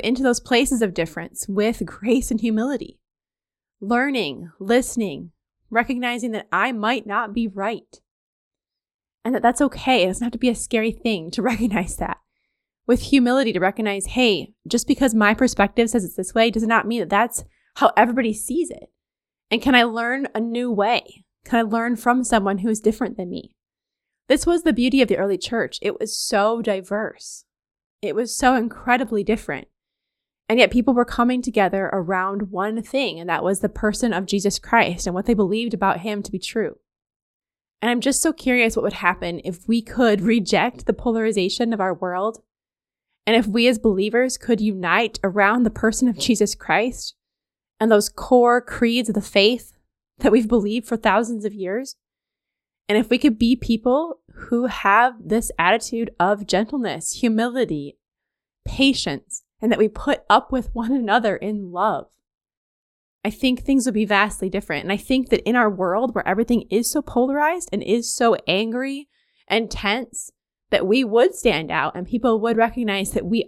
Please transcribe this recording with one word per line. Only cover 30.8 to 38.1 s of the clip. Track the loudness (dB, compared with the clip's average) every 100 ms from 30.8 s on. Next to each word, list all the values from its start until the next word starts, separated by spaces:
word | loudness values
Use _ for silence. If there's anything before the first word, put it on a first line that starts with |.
| 2
were | 2 0
coming | 0 0 0
together | -2 0 0 0 -2
around | -4 -2 -2 -2 -4 -6
one | -4 -4 -4
thing, | -4 -4 -4 -4
and | -4
that | -2
was | 0 0
the | -2
person | -2 -2 0 -2
of | -2 -2
Jesus | 0 0 -2
Christ | 0 2 2 -2 -4
and |
what | -4 0
they |
believed | 0 0 -2 -4
about | -2 -2 -2
him | -4 -8
to | -6
be | -10
true. | -6 -4 -6 -8 _ _ _ _ _ _ _ _ _ _
And | -2
I'm | 0
just | 0